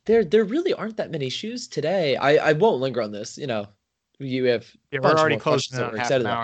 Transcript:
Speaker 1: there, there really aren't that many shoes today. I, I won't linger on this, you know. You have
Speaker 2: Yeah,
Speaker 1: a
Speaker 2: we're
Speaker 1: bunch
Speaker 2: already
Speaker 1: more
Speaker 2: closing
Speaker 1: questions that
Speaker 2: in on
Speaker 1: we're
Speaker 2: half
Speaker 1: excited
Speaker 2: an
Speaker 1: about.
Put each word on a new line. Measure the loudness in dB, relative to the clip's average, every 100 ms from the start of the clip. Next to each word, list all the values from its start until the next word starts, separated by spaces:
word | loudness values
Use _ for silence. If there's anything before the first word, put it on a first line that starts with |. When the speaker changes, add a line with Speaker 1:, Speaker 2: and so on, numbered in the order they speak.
| 0
Speaker 1:
there, | 2
there | 4 4
really | 2 0 -2
aren't | -4 -6 -8
that | -6
many | -4 -6
shoes | -6 -10 -12 -10
today. | -6 -2 0 0 2
I, | 4 4
I | 4
won't | 4 4 2
linger | -2 -4
on | -6
this, | -8 -12 -10
you | -6
know. | -4 -6 _ _ _ _ -14
You | -6 0
have | 2 0 -2 _ _
Speaker 2:
Yeah, | 0
Speaker 1:
a |
Speaker 2:
we're | 2
Speaker 1:
bunch | 4
Speaker 2:
already | 4
Speaker 1:
more | 2
Speaker 2:
closing | 0 -2 -2 -6
Speaker 1:
questions |
that |
Speaker 2:
in | -6
on |
Speaker 1:
we're | -4
Speaker 2:
half | 0
Speaker 1:
excited | 0 0
Speaker 2:
an |
Speaker 1:
about. | -2